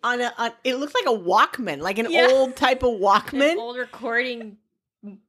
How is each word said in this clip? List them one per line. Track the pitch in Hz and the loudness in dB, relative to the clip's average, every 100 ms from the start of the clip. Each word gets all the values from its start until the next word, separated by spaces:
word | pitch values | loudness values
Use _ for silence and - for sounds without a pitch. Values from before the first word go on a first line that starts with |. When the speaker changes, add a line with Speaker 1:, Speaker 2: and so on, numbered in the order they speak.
Speaker 1:
on | 233 247 | -2 -2
a, | 240 - | -4 -4
on, | 226 226 | -6 -4
it | 254 254 | -4 -4
looks | 294 | -2
like | 403 370 | -2 0
a | 226 | 0
Walkman, | 175 196 262 - 220 143 | 2 4 2 0 -6 -4
like | 170 202 | -4 -4
an | 226 | 0
Speaker 2:
Yeah. | 330 208 | 4 4
Speaker 1:
old | 262 262 254 | 4 2 2
type | 277 262 | 0 2
of | 247 220 | 0 0
Walkman. | 196 202 - 277 285 | 4 2 2 0 0
Speaker 2:
An | 349 | 0
old | 233 247 | -6 -10
recording | 240 - 233 233 254 240 220 208 _ _ _ _ 208 | -12 -10 -4 -2 -2 -6 -12 -18 _ _ _ _ -20
Speaker 1:
I | 196 | -20